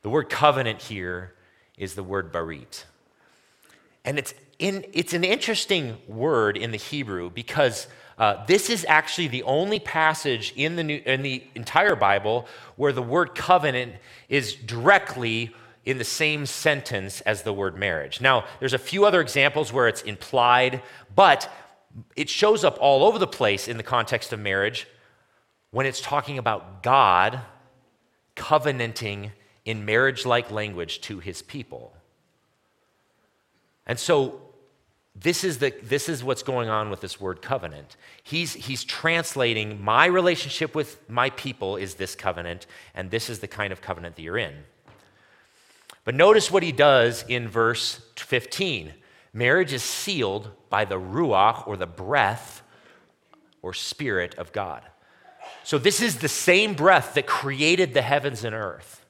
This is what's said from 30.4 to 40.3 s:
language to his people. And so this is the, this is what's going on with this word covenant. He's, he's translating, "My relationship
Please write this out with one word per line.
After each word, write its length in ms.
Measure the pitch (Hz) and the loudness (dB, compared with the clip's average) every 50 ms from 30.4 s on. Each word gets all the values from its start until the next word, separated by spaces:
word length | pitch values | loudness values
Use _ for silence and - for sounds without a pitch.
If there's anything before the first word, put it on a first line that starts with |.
| 123 - | 0 -2
language 500 | 107 107 104 104 95 87 85 82 - - | -6 -6 -6 -6 -6 -8 -8 -8 -8 -12
to 200 | - - 107 95 | -10 -12 -12 -10
his 220 | 82 98 85 - | -10 -12 -12 -12
people. 520 | - - - 143 117 _ - 60 58 58 _ - _ _ _ _ _ _ _ _ _ _ _ _ _ _ _ _ _ _ _ _ _ _ _ _ _ _ _ _ _ _ _ _ _ _ _ _ _ | -16 -14 -14 -14 -12 _ -16 -18 -18 -20 _ -20 _ _ _ _ _ _ _ _ _ _ _ _ _ _ _ _ _ _ _ _ _ _ _ _ _ _ _ _ _ _ _ _ _ _ _ _ _
And 120 | - 120 120 | -6 -6 -4
so 420 | - - 170 147 135 127 - - - - _ _ _ _ _ _ _ _ _ _ _ _ _ | 2 2 4 4 4 0 -4 -12 -18 -20 _ _ _ _ _ _ _ _ _ _ _ _ _
this 300 | 98 - 160 175 - - | -4 -2 -2 0 0 -2
is 140 | 185 151 117 | -4 -2 0
the, 160 | 143 135 - - | -2 -2 -2 -4
this 260 | - 107 127 143 - - | -4 -2 -2 -2 0 -4
is 160 | 160 127 120 | -6 -6 -2
what's 180 | 131 127 - | -4 -4 -4
going 280 | - - 131 123 117 110 | -4 -4 -2 -2 -2 0
on 180 | 110 107 107 107 | -2 -2 -2 -4
with 120 | 98 - | -6 -8
this 200 | - 92 - - | -8 -12 -12 -8
word 220 | 98 95 90 - | -8 -8 -8 -8
covenant. 540 | - - 139 127 87 82 73 73 71 _ - _ - - - - | -4 -4 -4 -4 -4 -10 -12 -14 -20 _ -20 _ -20 -20 -20 -20
He's, 320 | _ - 147 165 170 143 - | _ -6 -6 -4 -4 -4 -8
he's 280 | - 110 120 135 120 | -10 -8 -8 -8 -8
translating, 1000 | - - - - - 165 165 170 160 165 - 139 127 120 113 110 107 107 107 101 | -8 -8 -10 -2 -2 0 0 0 -2 -4 -2 0 0 2 2 0 -4 -6 -8 -6
"My 240 | 98 104 110 123 156 | -2 2 4 6 6
relationship 680 | 180 180 185 175 180 | 6 4 4 4 2